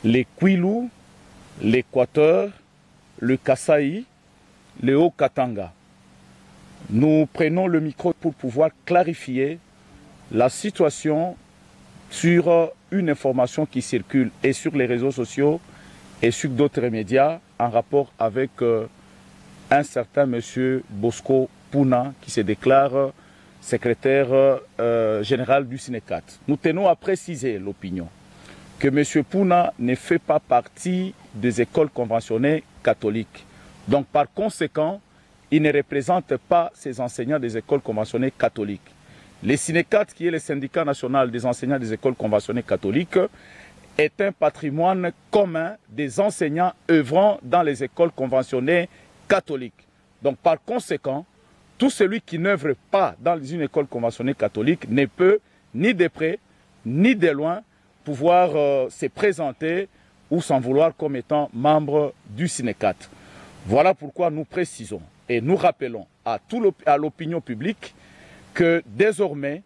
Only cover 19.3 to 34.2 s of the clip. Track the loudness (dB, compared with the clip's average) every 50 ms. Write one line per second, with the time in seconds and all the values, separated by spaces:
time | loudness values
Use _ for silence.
19.3 | -20 -20 -20 -20 -20 -20 -2 2 2 2 2 0 -6 -6 -6 -2 _ 0 0 0
20.3 | 0 -6 -8 -6 -4 -2 -2 0 -2 -2 -6 -10 -8 -2 -2 -2 -2 -4 -2 2
21.3 | 2 2 2 0 _ _ _ -4 0 2 2 4 2 0 0 -4 -10 _ -16 -6
22.3 | -4 -2 -2 -2 -4 0 2 4 4 4 4 2 0 -2 -2 -2 -4 _ _ -20
23.3 | -20 -20 -20 -20 _ -20 -6 -6 -4 -2 0 -2 -2 _ 2 2 2 2 2 4
24.3 | 4 4 6 4 4 0 -4 _ _ -2 0 0 2 2 2 0 0 -2 0 0
25.3 | -2 -2 2 2 0 0 0 -4 -10 -12 -10 -10 -10 -10 _ -8 -10 -10 -10 -14
26.3 | -20 _ -4 -4 -4 0 0 -2 0 2 2 2 2 _ -2 -4 -4 -4 -6 -12
27.3 | -10 -6 -6 -6 -6 -6 -8 -10 -10 _ -10 -8 -8 -8 -8 -10 -16 -20 -20 -20
28.3 | -20 -20 -20 -20 -20 -20 -20 -20 -8 -2 -2 0 2 2 0 2 0 -2 -2 _
29.3 | 0 0 4 4 6 4 4 2 0 -2 -2 -2 -2 -2 -2 -2 -2 -2 _ 0
30.3 | -2 -2 _ 2 0 0 0 -2 _ -8 -4 -4 -2 -2 -4 -6 -10 -16 -20 -18
31.3 | -8 -2 -2 0 2 0 -2 0 2 0 0 0 _ -6 -4 -2 -2 -4 -2 -2
32.3 | -2 0 0 0 0 -2 -4 _ -20 -4 -2 -2 -2 _ -2 -2 -2 -2 -6 _
33.3 | -14 -20 -20 -20 -20 -20 -20 -20 -20 -14 -4 0 0 0 0 _ 0 0